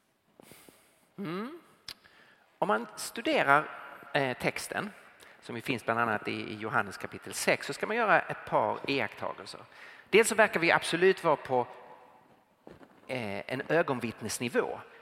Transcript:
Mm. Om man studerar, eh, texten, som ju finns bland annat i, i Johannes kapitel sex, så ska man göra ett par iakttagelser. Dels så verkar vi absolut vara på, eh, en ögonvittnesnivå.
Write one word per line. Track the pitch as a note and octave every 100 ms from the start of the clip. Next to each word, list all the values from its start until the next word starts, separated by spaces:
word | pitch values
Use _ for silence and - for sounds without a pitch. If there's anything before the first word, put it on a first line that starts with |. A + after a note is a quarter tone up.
| _ _ _ _ - - - - _ _ _ -
Mm. | F3+ F3+ A#3+ E4 - _ - - - _ - _ _ -
Om | F3+
man | G#3+ A#3 -
studerar, | - - A#3 C4 C#3 D3 D3+ - - - -
eh, | D3 C3+ B2
texten, | D3 - - - - - - - - -
som | - A#2
ju |
finns | B2 B2 -
bland | A#2
annat | A#2 G#2+ -
i, |
i | A2 A2 G#2+
Johannes | A2 B2 G2+ -
kapitel | - F#2+ G2
sex, | G2+ - C#3+ -
så |
ska | C#3 F#3+
man | A3+
göra | G#3+ D#3+
ett | - - -
par | D3+ A2 G#2+ -
iakttagelser. | C#3 G#2 - F#2 - F#2+ - - - - - -
Dels | G3+ A3+
så | G#3+
verkar | G#3 F3+
vi | E3
absolut | D#3 - E3+ F#3+ F#3
vara | E3+ C#3+
på, | - B2+ A#2+ - - - - - _ _ _ _ - - - _ -
eh, | B2+ G#2+ G2 -
en | B2+ -
ögonvittnesnivå. | D#3 E3+ B2 A2+ - A2 - B2 A3 B1 - - -